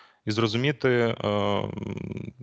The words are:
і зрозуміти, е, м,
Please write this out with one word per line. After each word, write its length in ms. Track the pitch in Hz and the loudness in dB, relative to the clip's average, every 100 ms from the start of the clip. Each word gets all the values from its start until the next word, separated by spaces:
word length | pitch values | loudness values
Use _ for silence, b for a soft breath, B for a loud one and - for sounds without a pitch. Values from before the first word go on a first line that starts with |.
| b b - | b b -4
і 60 | |
зрозуміти, 580 | 107 113 113 139 135 131 | 0 2 2 0 2 2
е, 380 | 123 117 - 104 | 4 2 0 0
м, 1040 | 104 101 101 104 - - - - - - - | 2 2 0 -2 -4 -6 -6 -6 -8 -10 -14